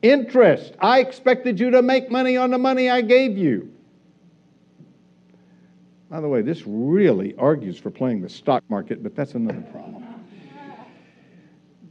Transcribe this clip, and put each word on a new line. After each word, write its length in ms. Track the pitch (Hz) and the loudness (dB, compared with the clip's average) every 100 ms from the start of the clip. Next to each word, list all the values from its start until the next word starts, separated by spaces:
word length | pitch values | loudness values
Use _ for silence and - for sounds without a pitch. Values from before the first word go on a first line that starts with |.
interest." 720 | 220 277 226 254 208 135 - - | 2 2 2 4 6 4 -2 -2
I 200 | 277 254 | 2 2
expected 600 | 262 - 254 254 254 190 | 2 0 0 0 0 -2
you 100 | 247 | 2
to 120 | 247 | 4
make 280 | 247 262 254 | 4 0 -2
money 260 | 247 254 254 | -2 0 0
on 140 | 254 | 0
the 80 | 247 | 0
money 300 | 262 254 254 | 0 0 0
I 140 | 247 | 0
gave 340 | 220 247 262 196 | 4 4 2 0
you. 320 | 165 104 - - _ _ _ _ _ _ _ _ _ _ - _ _ _ _ _ _ _ _ _ _ _ - | -2 -2 -6 -18 _ _ _ _ _ _ _ _ _ _ -20 _ _ _ _ _ _ _ _ _ _ _ -16
By 120 | 160 | -8
the 80 | 151 | -2
way, 140 | 131 | -2
this 240 | 110 165 - | -2 -6 -8
really 720 | 107 127 185 190 101 98 - | -6 0 2 4 2 -4 -2
argues 420 | 135 151 107 87 | -2 0 -4 -12
for 120 | - | -12
playing 300 | - 131 110 | -6 -4 -4
the 80 | 90 | -8
stock 360 | - - 127 - | -10 -4 -4 -4
market, 320 | 104 - 117 | -8 -8 -10
but 140 | 110 | -10
that's 220 | - 139 123 | -10 -8 -6
another 260 | 113 - - | -6 -8 -14
problem. 340 | - - - - - - 202 143 277 285 - - - _ _ _ _ _ _ _ _ - | -18 -20 -20 -20 -20 -20 -20 -20 -20 -20 -20 -20 -20 _ _ _ _ _ _ _ _ -20